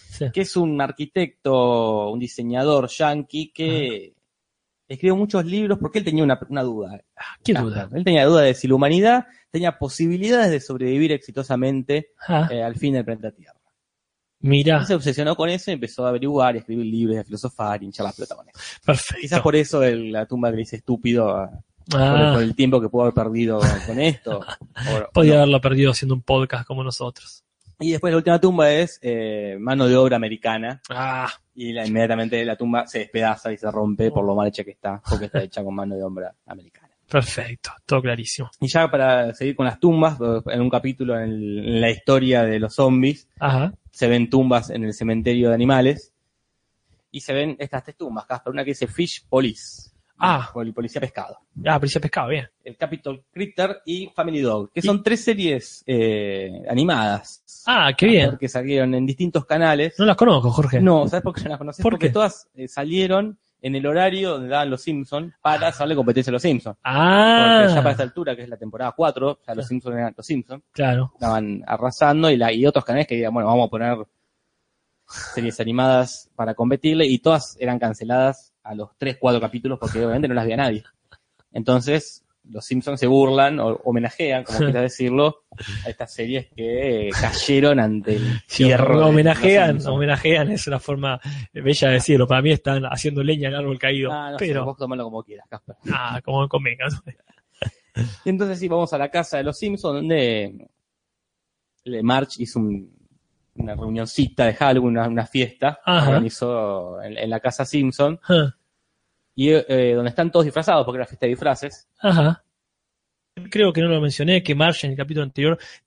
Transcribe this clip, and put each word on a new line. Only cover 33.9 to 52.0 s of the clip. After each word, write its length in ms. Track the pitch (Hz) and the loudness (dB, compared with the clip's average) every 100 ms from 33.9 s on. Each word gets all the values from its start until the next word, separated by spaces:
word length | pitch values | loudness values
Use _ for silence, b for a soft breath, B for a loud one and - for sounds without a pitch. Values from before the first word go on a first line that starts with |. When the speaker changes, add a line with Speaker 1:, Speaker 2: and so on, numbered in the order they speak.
| 101 110 | 0 0
Speaker 2:
por 140 | 104 | 0
lo 100 | 101 101 | 0 0
mal 100 | 104 | 0
hecha 140 | 107 | -4
que 80 | 101 | -12
está, 280 | - 101 101 - | -10 -10 -8 -6
porque 160 | - | -6
está 180 | 101 - | -4 -6
hecha 220 | 190 - | -6 -8
con 100 | 98 | -8
mano 220 | 98 98 95 | -8 -8 -8
de 60 | |
obra 280 | 95 92 90 - _ | -8 -10 -12 -16 _
americana. 440 | 95 - _ _ _ _ | -20 -20 _ _ _ _
Speaker 1:
Perfecto, 640 | 143 120 - 120 120 - - - | -2 -2 -6 -10 -14 -16 -18 -4
todo 160 | 135 | -2
clarísimo. 480 | 127 117 117 - 120 _ | -2 -6 -8 -10 -12 _
Speaker 2:
Y 80 | 135 | -2
ya 200 | 165 160 | 0 2
para 440 | 147 131 127 117 | 2 2 2 0
seguir 220 | 113 135 135 | -4 -6 -2
con 80 | 127 | -4
las 140 | - | 2
tumbas, 380 | 175 160 160 135 117 113 - | 2 4 2 0 -2 -2 -4
en 140 | 120 | -2
un 100 | 123 | 0
capítulo 460 | 123 131 131 127 113 | 0 -2 -4 -4 -4
en 40 | 113 | -4
el, 280 | 107 104 104 110 | -6 -6 -6 -2
en 140 | 113 | 0
la 100 | 117 | 0
historia 540 | 113 - 135 131 123 | 0 2 2 4 2
de 160 | 113 110 | 2 0
los 140 | 110 | -2
zombies, 520 | - 131 127 135 147 _ - | 2 4 4 2 -2 _ -6
Speaker 1:
Ajá. 320 | 147 131 170 - - | -2 0 -2 -6 -20
Speaker 2:
se 160 | - 120 | -2 2
ven 220 | 120 120 | 2 2
tumbas 380 | 131 131 120 - | 2 4 2 0
en 140 | 113 | -6
el 80 | 110 | -6
cementerio 560 | 107 113 113 120 120 120 | -4 -2 0 0 2 2
de 60 | |
animales. 580 | 117 127 131 127 147 - _ _ _ _ _ _ _ _ _ _ | 4 4 4 2 0 -10 _ _ _ _ _ _ _ _ _ _
Y 100 | 143 | -14
se 120 | - | -4
ven 240 | 139 151 131 | -2 -2 -6
estas 240 | 139 131 | -8 -10
tres 140 | - - | -12 -12
tumbas, 300 | 151 110 - | -10 -10 -8
Casper. 260 | 123 127 | -8 -6
Una 100 | 143 | -6
que 100 | 139 | -6
dice 140 | 139 123 | -6 -6
Fish 400 | - 175 - _ | -4 -4 -6 _
Police. 600 | 131 123 - - - - _ _ _ | 0 0 -4 -16 -20 -20 _ _ _
Speaker 1:
Ah. 280 | 180 147 117 | 0 0 -2
Speaker 2:
Pol-, 220 | 120 113 | -8 -8
Policía 260 | 117 117 143 | -8 -8 -6
Pescado. 380 | 131 - 92 - _ - | -8 -8 -14 -18 _ -6
Speaker 1:
Ah, 140 | 147 147 | -2 0
Policía 180 | 143 | 0
Pescado, 300 | 165 | -2